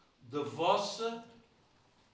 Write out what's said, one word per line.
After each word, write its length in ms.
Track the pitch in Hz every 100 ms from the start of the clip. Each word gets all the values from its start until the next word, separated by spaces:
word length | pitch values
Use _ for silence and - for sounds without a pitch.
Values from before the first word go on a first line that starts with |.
| _ _
da 220 | 120 143
vossa, 840 | 143 120 170 202 - - 233 233 - - - _ _ _ _ _ _